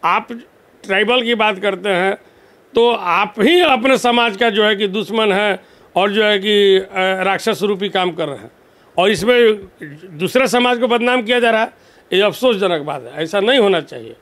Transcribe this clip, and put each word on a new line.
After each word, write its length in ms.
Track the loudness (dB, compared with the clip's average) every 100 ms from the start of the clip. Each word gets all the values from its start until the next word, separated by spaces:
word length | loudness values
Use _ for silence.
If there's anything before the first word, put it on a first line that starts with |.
आप 240 | 0 -2 -4 -18 -18 _ _ _
ट्राइबल 380 | -6 -2 0 0
की 120 | 0
बात 240 | 0 0 0
करते 300 | -4 -4 -2
हैं 300 | 0 -2 -4 -12 _ _ _ _
तो 160 | 0 2
आप 440 | 0 0 0 0 0
ही 220 | 2 4
अपने 380 | 4 2 2 2
समाज 380 | 2 2 0 0
का 140 | 0
जो 140 | 2
है 120 | 0 0
कि 120 | -2
दुश्मन 440 | -4 -4 -2 0
है 300 | 0 0 -2 -8 -20 _ -2
और 160 | 0
जो 120 | 2
है 140 | 0 0
कि, 380 | 0 2 4 4
अ, 120 | 2 -2 -2 0
राक्षस 400 | -2 -2 -2 -2
रूपी 260 | -2 -4 -4
काम 220 | -2 -2
कर 180 | -4 -8
रहे 100 | -8
हैं 120 | -16 _ _ _ _ -2
और 120 | 0
इसमें 460 | 2 2 4 4 2 -6 _ -20 -18 -20 -6
दूसरे 300 | -2 0 2
समाज 300 | 2 0 0
को 100 | 0
बदनाम 340 | 0 2 0
किया 180 | 0 0
जा 100 | 2
रहा 120 | 2
है। 100 | -2 _ _ _ _
ये 100 | 0
अफसोसजनक 600 | 0 0 0 0 0 -2
बात 200 | -6 -10
है, 200 | -12 -10
ऐसा 180 | -4 -2
नहीं 180 | 2 2
होना 220 | 2 2
चाहिए। 360 | -4 -16 -16 -20